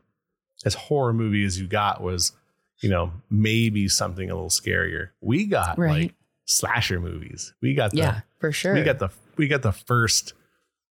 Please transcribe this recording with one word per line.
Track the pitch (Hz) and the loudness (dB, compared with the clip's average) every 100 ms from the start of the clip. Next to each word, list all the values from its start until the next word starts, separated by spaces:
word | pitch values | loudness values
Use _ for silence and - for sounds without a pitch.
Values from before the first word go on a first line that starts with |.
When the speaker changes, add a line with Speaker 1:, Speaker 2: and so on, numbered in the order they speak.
| _ _ _ _ _ _ 123 | _ _ _ _ _ _ -4
Speaker 1:
as | |
horror | - - 147 123 | -2 -2 0 2
movie | 113 110 104 101 | 0 0 0 0
as | 90 | -2
you | 92 | -2
got | 104 104 92 | 0 0 -2
was, | 92 90 - - _ _ _ _ | -4 -2 -4 -6 _ _ _ _
you | 107 | 0
know, | 90 87 85 - | 0 0 -6 -2
maybe | 104 107 113 117 107 98 | 2 4 4 2 2 0
something | - 98 92 92 | 0 -2 -6 -8
a | |
little | 90 85 | -6 -2
scarier. | - - 92 87 80 80 _ | -2 0 -2 -2 -4 -10 _
We | 95 139 208 | -2 0 2
got | 156 85 85 | 0 0 0
Speaker 2:
Right. | 170 151 | 2 2
Speaker 1:
like | 170 - _ _ - | 0 -4 _ _ -2
slasher | - - 120 104 90 | 0 0 0 0 -2
movies. | 87 82 80 - - - | -4 -8 -12 -14 -16 -4
We | 127 139 | -2 0
got | 110 | 0
the, | 147 | 2
Speaker 2:
Yeah, | 156 110 - _ | 0 0 -6 _
for | 160 | -4
sure. | 147 180 | -2 2
Speaker 1:
we | 196 | 2
got | 160 143 | 2 2
the, | 95 - _ - | -2 -6 _ -2
we | 147 | 0
got | 147 | 2
the | 113 | 0
first, | 98 - 123 113 - - - _ _ _ _ _ | -2 0 2 4 2 -2 -10 _ _ _ _ _